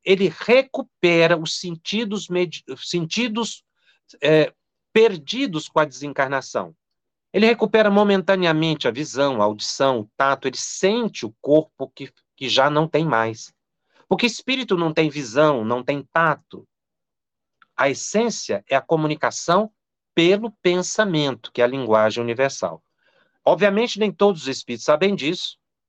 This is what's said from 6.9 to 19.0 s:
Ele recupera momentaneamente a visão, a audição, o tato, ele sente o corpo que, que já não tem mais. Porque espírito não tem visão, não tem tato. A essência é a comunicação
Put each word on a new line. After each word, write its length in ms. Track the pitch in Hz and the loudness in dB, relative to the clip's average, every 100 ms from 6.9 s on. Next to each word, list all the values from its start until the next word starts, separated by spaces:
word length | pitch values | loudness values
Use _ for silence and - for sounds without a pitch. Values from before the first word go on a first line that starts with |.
| _ _ _ _ 196 | _ _ _ _ 0
Ele 80 | |
recupera 460 | 220 226 214 220 214 | 2 2 2 2 4
momentaneamente 1000 | 202 208 196 175 190 175 156 160 151 127 | 4 4 2 2 2 2 2 0 0 -2
a 20 | |
visão, 520 | 113 151 117 143 120 | -4 -4 0 0 2
a 20 | |
audição, 560 | 104 107 - - 135 123 | 0 -2 -6 -2 0 0
o 100 | 104 - | -4 -2
tato, 320 | 139 131 135 | 0 0 -4
ele 80 | - | -8
sente 720 | - - 190 226 220 - 110 | -10 -2 0 0 -4 -6 -12
o 100 | - | -8
corpo 440 | 135 151 156 - 135 | 2 2 2 -6 -14
que, 160 | - 139 _ _ | -14 -18 _ _
que 140 | _ 131 | _ -2
já 220 | 127 139 | 2 2
não 180 | 151 160 | 2 0
tem 160 | 151 | 0
mais. 480 | 160 113 113 110 - _ _ _ _ _ - | 0 0 -2 -6 -14 _ _ _ _ _ -4
Porque 160 | 190 | -2
espírito 500 | 240 - - 269 247 | 0 -2 -4 -4 -2
não 160 | 180 165 | -2 0
tem 200 | 156 156 | 0 -2
visão, 520 | 143 120 123 156 131 | -2 -4 2 2 2
não 220 | 110 123 | -2 -4
tem 180 | 120 143 | -4 -6
tato. 640 | 127 165 165 139 _ - - _ _ _ _ _ _ _ _ _ _ - | -4 0 0 0 _ -20 -20 _ _ _ _ _ _ _ _ _ _ -2
A 140 | 139 | 0
essência 720 | 131 - 202 233 - - 101 - | 0 -2 0 0 -2 -6 -6 -2
é 80 | |
a 60 | 135 | -2
comunicação 880 | - 160 | 0 0